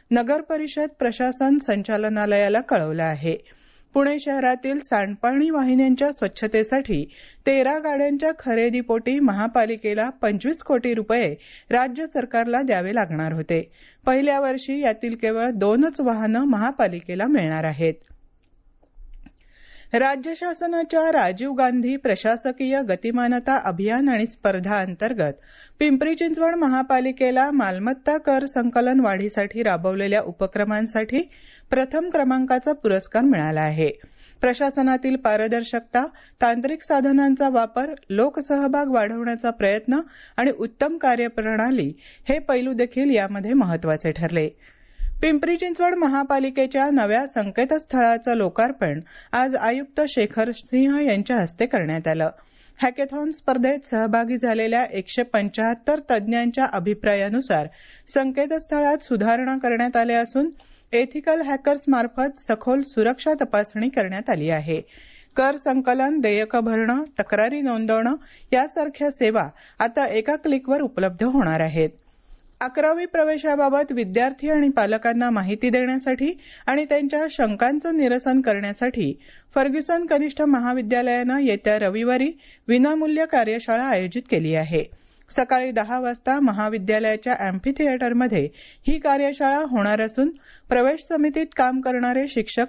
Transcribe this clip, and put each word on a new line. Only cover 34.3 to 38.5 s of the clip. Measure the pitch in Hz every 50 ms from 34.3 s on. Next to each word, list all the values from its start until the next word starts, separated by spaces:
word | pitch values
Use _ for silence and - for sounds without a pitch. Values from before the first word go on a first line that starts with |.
| - -
प्रशासनातील | - 247 240 247 285 277 269 277 262 262 254 254 262 262 262
पारदर्शकता, | 262 - 220 214 214 220 220 233 233 233 - - 233 233 _ - 240 277 - - - - - _ -
तांत्रिक | 247 233 233 240 240 277 320 311
साधनांचा | - - 302 277 262 277 269 277 277 277 269 269 277 269
वापर, | 254 233 226 220 - 247 277 311 294 - - -
लोकसहभाग | 196 208 247 285 277 311 277 -